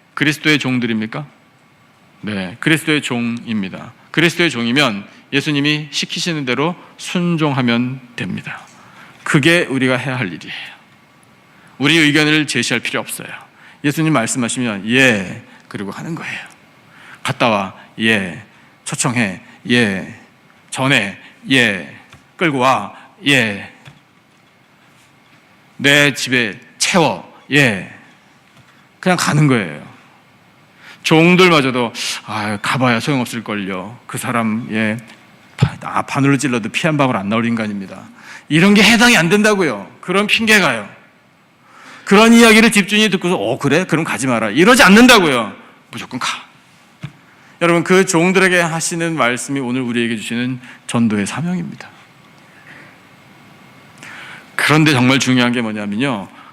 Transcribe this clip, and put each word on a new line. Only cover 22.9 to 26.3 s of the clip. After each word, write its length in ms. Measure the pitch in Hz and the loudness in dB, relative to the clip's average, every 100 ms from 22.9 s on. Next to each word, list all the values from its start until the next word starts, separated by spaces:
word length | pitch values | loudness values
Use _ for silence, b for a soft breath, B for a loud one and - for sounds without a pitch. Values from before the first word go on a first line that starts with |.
| B B _ 143 | B B _ 0
"예", 480 | 135 110 98 95 - - - _ _ _ _ _ _ _ _ _ _ _ _ _ _ _ _ _ - | 2 0 -4 -12 -20 -20 -20 _ _ _ _ _ _ _ _ _ _ _ _ _ _ _ _ _ -2
"내 360 | 139 147 143 | 2 4 2
집에 460 | - 123 | 0 -2